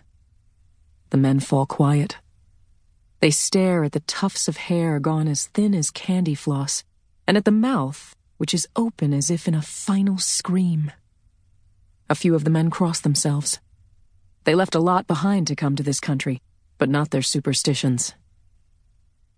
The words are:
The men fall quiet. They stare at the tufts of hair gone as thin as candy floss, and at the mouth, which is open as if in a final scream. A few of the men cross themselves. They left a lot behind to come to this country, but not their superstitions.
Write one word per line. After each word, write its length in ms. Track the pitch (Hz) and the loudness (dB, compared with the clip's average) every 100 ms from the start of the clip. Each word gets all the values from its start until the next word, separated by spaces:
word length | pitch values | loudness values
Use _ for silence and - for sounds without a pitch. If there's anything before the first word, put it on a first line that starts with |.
| _ _ _ _ _ _ _ _ _ _ - | _ _ _ _ _ _ _ _ _ _ -4
The 80 | 139 | 2
men 240 | 135 135 | 2 2
fall 240 | 135 139 135 | 2 0 0
quiet. 500 | - 143 147 165 - _ _ _ _ _ _ _ _ _ _ | 2 2 2 0 -6 _ _ _ _ _ _ _ _ _ _
They 100 | 160 | 2
stare 540 | 151 - 196 185 175 | 2 0 2 2 2
at 80 | 151 | 0
the 80 | 147 | -2
tufts 480 | - - 196 - - | -6 -4 -4 -2 -4
of 80 | 156 | -4
hair 460 | - 175 165 147 | -2 0 0 0
gone 260 | 139 156 156 | 0 0 0
as 200 | 143 - | -2 -4
thin 280 | - 208 196 | 0 2 2
as 160 | 156 | -2
candy 420 | - - 185 175 | -4 -2 0 0
floss, 520 | 143 - 139 139 - - _ _ _ - | -2 -2 -4 -2 -6 -10 _ _ _ 0
and 80 | 196 | 2
at 80 | |
the 80 | 208 | 4
mouth, 640 | 214 240 254 135 143 - - _ - | 2 2 0 -2 -6 -16 -20 _ -8
which 160 | - | -4
is 160 | 180 - | -2 -4
open 400 | - 233 - 147 | -2 -2 -2 -2
as 160 | 143 147 | 0 0
if 200 | 170 - | -2 0
in 40 | |
a 80 | 160 | -2
final 560 | 151 - - 196 196 190 | -4 -8 -2 0 2 0
scream. 760 | - - - 185 180 160 147 - _ _ _ _ _ _ _ _ _ _ - | -2 -4 -2 0 2 0 -2 -8 _ _ _ _ _ _ _ _ _ _ -6
A 60 | 151 | -2
few 200 | 180 165 | 2 2
of 100 | 147 | 2
the 40 | |
men 200 | 160 165 | 2 2
cross 320 | - 175 165 | 0 -2 0
themselves. 580 | 156 143 156 143 143 - _ _ _ _ _ _ _ _ - | 0 0 0 -2 -2 -6 _ _ _ _ _ _ _ _ 0
They 100 | 165 | 2
left 200 | 185 165 | 2 2
a 40 | |
lot 280 | 170 185 - | 2 2 0
behind 380 | 165 185 202 156 | 0 0 0 0
to 100 | 143 | -2
come 180 | 147 139 | -2 0
to 80 | |
this 160 | 143 135 | -2 -2
country, 420 | - 139 143 127 - _ _ - | -2 -2 -2 -6 -8 _ _ -2
but 100 | - | 0
not 240 | 143 151 | 2 0
their 100 | 143 | 0
superstitions. 920 | 127 151 143 135 - 139 139 123 - - _ _ _ _ _ _ _ _ _ _ _ | 0 -2 -2 -2 0 0 0 0 -4 -10 _ _ _ _ _ _ _ _ _ _ _